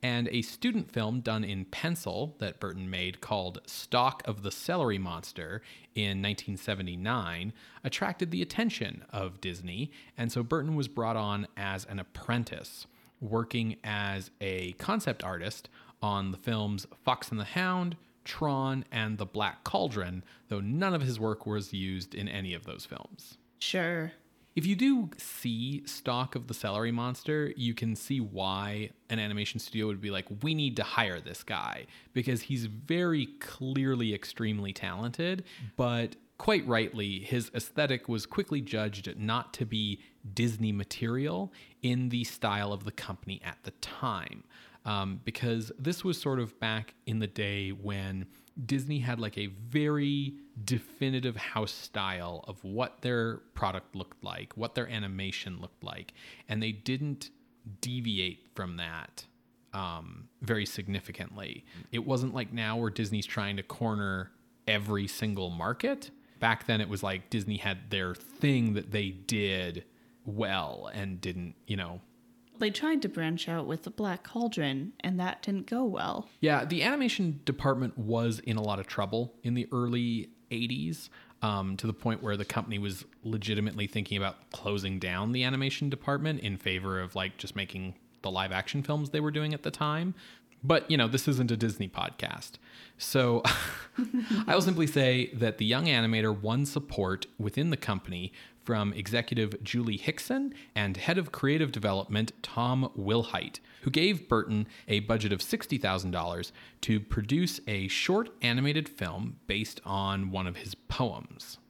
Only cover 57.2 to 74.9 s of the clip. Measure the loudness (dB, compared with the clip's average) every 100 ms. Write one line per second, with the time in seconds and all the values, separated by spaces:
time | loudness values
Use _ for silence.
57.2 | -8 -16 _ _ -16 -8 -4 -2 0 0
58.2 | 0 -2 -14 -8 -6 -4 -6 -8 -10 -14
59.2 | -18 _ _ _ _ -6 -4 -4 -8 -14
60.2 | -16 _ -2 0 0 -6 -4 -4 -4 -10
61.2 | -10 -10 -10 -10 -14 -18 -6 -4 0 2
62.2 | 2 -2 -4 -2 0 2 0 0 0 0
63.2 | -2 -2 -2 -2 -6 -2 0 2 0 0
64.2 | -4 -10 _ _ 2 2 4 2 0 -2
65.2 | -2 0 -2 -2 -2 0 0 -2 -6 -18
66.2 | -20 2 4 4 2 2 2 0 0 -2
67.2 | -2 -2 0 0 0 -2 -2 -2 0 -4
68.2 | -10 0 4 6 4 2 0 0 0 -4
69.2 | 0 2 2 2 0 -4 -10 _ -20 _
70.2 | -8 -2 0 0 0 -6 -8 -6 -6 -4
71.2 | -4 -4 -6 -10 -6 -4 -4 -8 -14 _
72.2 | _ -20 _ -2 -2 0 2 2 0 -2
73.2 | -2 -2 -2 -2 -2 -4 -6 -4 -4 -4
74.2 | -6 -2 0 0 0 0 -4